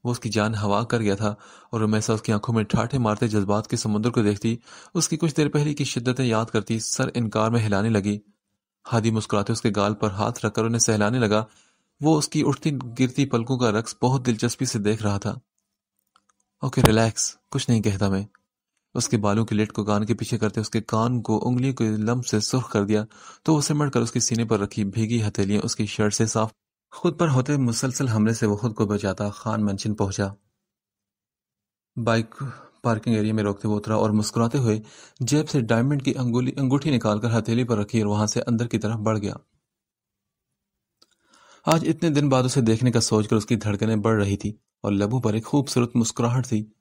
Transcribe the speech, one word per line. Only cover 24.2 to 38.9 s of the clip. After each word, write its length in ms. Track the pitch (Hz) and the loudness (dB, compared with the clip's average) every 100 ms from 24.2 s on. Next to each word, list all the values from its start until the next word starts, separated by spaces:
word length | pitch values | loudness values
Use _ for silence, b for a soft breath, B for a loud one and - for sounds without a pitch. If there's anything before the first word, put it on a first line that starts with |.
सीने 240 | - 113 | -2 -2
पर 160 | 113 110 | 0 0
रखी 240 | 101 - | 0 -2
भीगी 340 | 101 113 110 117 | -2 -2 -2 0
हथेलियां 440 | 104 101 98 104 | -2 -2 0 0
उसकी 240 | 117 - 104 | -2 -4 -4
शर्ट 280 | - 104 | 0 0
से 120 | - 113 | 2 0
साफ। 280 | 110 110 _ _ _ _ | 0 -2 _ _ _ _
खुद 260 | - 175 - | -2 -2 0
पर 100 | 170 | 2
होते 280 | 127 127 147 | 2 2 0
मुसलसल 520 | 123 113 135 - 135 | 0 0 -4 -2 0
हमले 260 | 110 107 | 2 2
से 120 | 113 110 | 2 0
वो 100 | 101 | 0
खुद 160 | 120 | -2
को 140 | 110 101 | 0 0
बचाता 440 | 104 98 92 104 | 0 -2 -2 -4
खान 320 | - 113 110 | -4 -4 -2
मंचिन 320 | 104 98 113 | -2 -2 -4
पहुंचा। 400 | 104 98 101 98 101 _ _ _ _ _ _ _ _ _ _ _ _ _ _ _ - | -2 -2 0 -4 -6 _ _ _ _ _ _ _ _ _ _ _ _ _ _ _ -4
बाइक 360 | 113 113 113 - 139 B B B | 0 0 0 -10 -12 B B B
पार्किंग 320 | 120 110 120 110 | -2 0 2 2
एरिया 180 | 107 | 2
में 80 | 110 | 0
रोकते 260 | 101 101 110 | 0 0 -2
वो 80 | 104 | -2
उतरा 200 | 107 110 | 0 0
और 160 | 107 | 2
मुस्कुराते 460 | 107 104 120 117 143 | 2 0 0 0 2
हुए 240 | 120 107 B B B B | 0 0 B B B B
जेब 240 | 120 147 156 | 0 0 2
से 140 | 147 | -2
डायमंड 420 | 113 117 135 147 | 2 2 2 0
की 100 | 135 | -2
अंगुली, 400 | 131 123 120 127 | -2 0 0 -2
अंगूठी 380 | - 131 139 160 | -2 0 0 2
निकालकर 400 | 123 107 104 117 | 0 2 0 2
हथेली 340 | 113 110 113 | 0 2 0
पर 140 | 123 107 | 0 0
रखी 220 | 101 113 | 0 0
और 60 | 104 | 0
वहां 200 | 104 107 | 0 0
से 140 | - | 0
अंदर 260 | 120 113 117 | 0 -2 0
की 120 | 110 | -2
तरफ 180 | 104 | -2